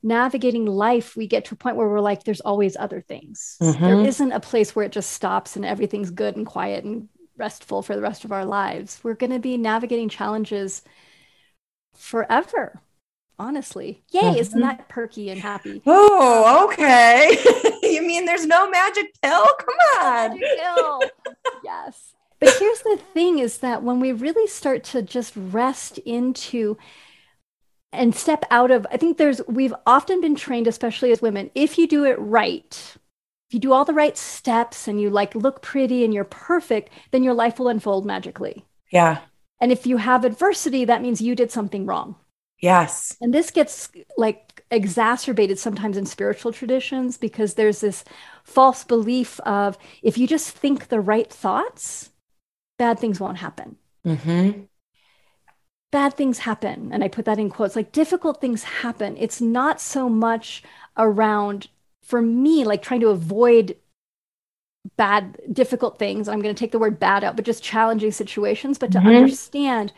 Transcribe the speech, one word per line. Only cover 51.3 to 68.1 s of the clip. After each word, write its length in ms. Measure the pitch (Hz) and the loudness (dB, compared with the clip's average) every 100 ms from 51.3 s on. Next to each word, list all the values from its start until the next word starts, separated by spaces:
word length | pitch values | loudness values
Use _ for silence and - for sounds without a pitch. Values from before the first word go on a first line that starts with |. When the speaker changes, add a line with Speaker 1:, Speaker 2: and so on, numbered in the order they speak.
Speaker 1:
thoughts, 800 | - 202 220 427 - - - - _ _ _ _ _ _ _ | -6 -4 -4 -4 -10 -14 -14 -18 _ _ _ _ _ _ _
bad 200 | 240 226 | 0 0
things 220 | 233 185 | -2 -4
won't 180 | 190 185 | -6 -10
happen. 380 | 170 - - - _ _ 170 | -12 -14 -20 -20 _ _ -4
Speaker 2:
Mm-hmm. 560 | 156 151 170 190 202 196 _ _ _ _ _ _ _ _ _ _ _ _ | -4 -2 0 0 -2 -14 _ _ _ _ _ _ _ _ _ _ _ _
Speaker 1:
Bad 240 | 285 277 | 0 0
things 240 | 277 277 247 | 0 -2 -2
happen. 520 | - 214 220 - 220 | -4 -6 -6 -8 -8
And 120 | 208 | -4
I 40 | 196 | -4
put 180 | - 220 | -4 -2
that 120 | 214 | -2
in 120 | 214 | -2
quotes, 260 | - 208 226 | -2 -4 -4
like, 160 | 214 | -6
difficult 480 | - 311 349 330 285 | -2 0 0 -2 -4
things 220 | 262 226 | -4 -4
happen. 540 | - - 240 233 202 - | -6 -8 -8 -6 -8 -6
It's 220 | 220 - | -6 -2
not 400 | 233 233 277 - | -2 0 0 -2
so 280 | - 277 254 | -6 -4 0
much 540 | 220 226 226 - - - - - - | 0 0 -2 -6 -18 -20 -20 -18 0
around, 720 | 220 208 220 208 208 202 - _ _ _ | 0 2 2 0 -2 -6 -12 _ _ _
for 200 | _ 240 | _ 0
me, 420 | 233 233 277 320 | 0 2 2 4
like, 160 | 226 202 | 2 -2
trying 200 | - 247 | -2 0
to 80 | 226 | 2
avoid 640 | 190 165 202 240 233 220 - _ _ _ _ _ _ _ _ _ _ 202 - | 2 -2 0 4 4 4 -6 _ _ _ _ _ _ _ _ _ _ -20 -2
bad, 420 | 208 208 196 - - | 2 2 0 -16 -10
difficult 460 | 220 247 247 233 - | -2 -2 0 -4 -2
things. 300 | 202 196 208 | -4 -4 -4
I'm 120 | 214 | -4
gonna 140 | 208 | -4
take 180 | 208 233 | -4 -4
the 60 | 226 | 0
word 200 | 220 175 | 0 0
bad 240 | 185 196 | 2 2
out, 120 | 202 220 | 0 -4
but 80 | |
just 180 | 214 226 | -4 -6
challenging 500 | - 220 226 226 214 | -4 0 0 2 -2